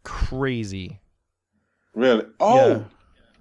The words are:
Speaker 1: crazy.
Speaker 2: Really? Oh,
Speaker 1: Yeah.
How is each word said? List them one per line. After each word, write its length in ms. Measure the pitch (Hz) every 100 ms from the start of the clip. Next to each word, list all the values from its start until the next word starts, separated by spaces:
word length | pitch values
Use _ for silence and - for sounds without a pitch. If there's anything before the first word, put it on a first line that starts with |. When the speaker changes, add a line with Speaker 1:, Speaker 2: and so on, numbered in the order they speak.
Speaker 1:
crazy. 1000 | - - - 131 135 120 104 95 92 101 _ _ _ _ _ _ _ _ _
Speaker 2:
Really? 320 | 110 127 113 - -
Oh, 160 | 208 262
Speaker 1:
Yeah. 280 | 254 110 107 _ _ _ _ _